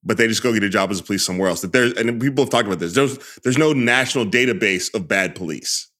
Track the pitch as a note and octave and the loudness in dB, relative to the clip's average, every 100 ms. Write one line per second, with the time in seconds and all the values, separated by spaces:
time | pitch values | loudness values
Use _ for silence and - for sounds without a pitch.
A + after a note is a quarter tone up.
0 | - G#2+ A#2 A2 B2+ A2 G2+ G2+ F#2+ G2 | -2 2 2 2 0 0 2 0 0 -2
1 | - G2 - F2+ F#2+ E2 F#2 B2+ A#2+ - | -4 -4 -2 0 0 -2 0 2 2 2
2 | A#2 A#2+ C3+ C3+ B2+ A#2+ G#2 F2+ E2+ G2 | -2 0 -2 0 2 2 0 -2 0 0
3 | C#3 C3+ - - B2+ B2+ D#3 C#3+ A#2+ B2 | 0 -2 -16 -6 -2 2 2 2 2 2
4 | B2+ C#3 G#2+ A#2+ B2+ G2+ G#2 F#2 - A2 | 0 -2 0 2 2 2 0 0 -2 -6
5 | E2 G2 F#2 - F2 C#2 - - - _ | -2 0 0 -4 -8 -8 -6 -8 -8 _